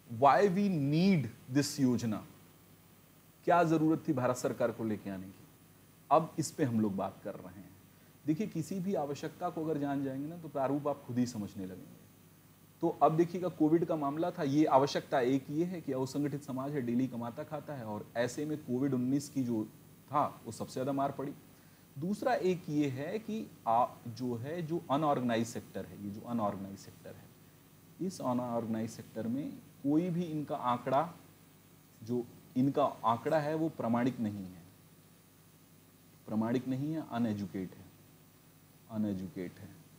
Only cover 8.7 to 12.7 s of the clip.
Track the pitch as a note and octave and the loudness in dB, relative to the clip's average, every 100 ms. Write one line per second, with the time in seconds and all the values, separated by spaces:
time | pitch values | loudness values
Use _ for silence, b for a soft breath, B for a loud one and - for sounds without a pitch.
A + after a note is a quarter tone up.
8.7 | F#3+ F#3 F3 C#3+ C#3 D#3 - F3 D#3+ D#3 | -4 -2 -2 -2 -4 -8 -6 -6 -4 -2
9.7 | D3+ C#3+ C#3 C3+ C3+ D3+ F3 D#3 C#3+ C3 | 0 0 -2 -2 -4 -6 -10 -8 -2 0
10.7 | C#3+ C#3+ C#3 - A#2+ A#2+ G#2+ G2 G2 F#2 | 0 0 -4 -2 0 0 -2 -8 -8 -10
11.7 | F#2 - - - - - - - - - | -10 -16 -20 -20 -20 -20 -20 -20 -20 -20